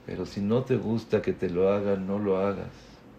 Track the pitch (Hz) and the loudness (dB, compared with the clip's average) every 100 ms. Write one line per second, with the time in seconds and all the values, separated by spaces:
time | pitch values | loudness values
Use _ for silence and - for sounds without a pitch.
0 | - 90 90 - 101 117 135 120 101 113 | -10 -8 -6 -4 0 2 2 0 0 -2
1 | - 104 - 90 92 87 95 101 101 98 | 0 0 0 -2 -2 2 4 4 2 0
2 | 95 101 104 95 101 95 - - - - | -2 -2 0 2 0 -2 -8 -14 -20 -20
3 | - | -20